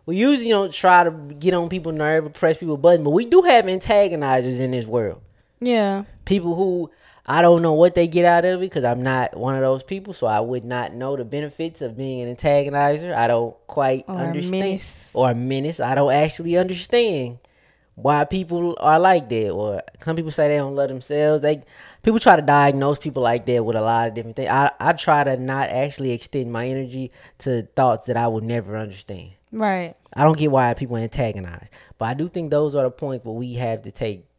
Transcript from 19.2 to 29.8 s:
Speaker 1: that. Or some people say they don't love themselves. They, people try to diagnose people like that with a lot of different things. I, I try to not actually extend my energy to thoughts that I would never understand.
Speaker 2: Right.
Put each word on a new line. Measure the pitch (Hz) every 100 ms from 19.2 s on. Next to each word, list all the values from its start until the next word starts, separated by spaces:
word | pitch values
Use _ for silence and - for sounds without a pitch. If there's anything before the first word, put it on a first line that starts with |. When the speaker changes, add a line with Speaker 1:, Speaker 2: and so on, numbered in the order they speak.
| 120
Speaker 1:
that. | 117 104
Or | 90 107 98 - _
some | 160 160
people | 156
say | 151 147
they | 147
don't | 139 139
love | 139
themselves. | 131 - 147 151 151
They, | 147 151 - - - -
people | 226 226
try | 247 170
to |
diagnose | 147 143 143 135 139 143
people | 151 135
like | 120 120 117
that | 123
with | 113 110
a |
lot | 110 117 117
of | 110
different | 113 113
things. | 131
I, | 131 160 -
I | 143
try | 160 - 147 139
to | 127
not | 127 135 139
actually | 127 143 143 135
extend | 117 - 143 120
my | 117 127
energy | 135 127 131 127 _ - _
to | 139 123 104 -
thoughts | 127 113 -
that | 117
I | 117
would | 110 110
never | 120 98 110
understand. | 107 95 - 95 87 95 -
Speaker 2:
Right. | 220 214 185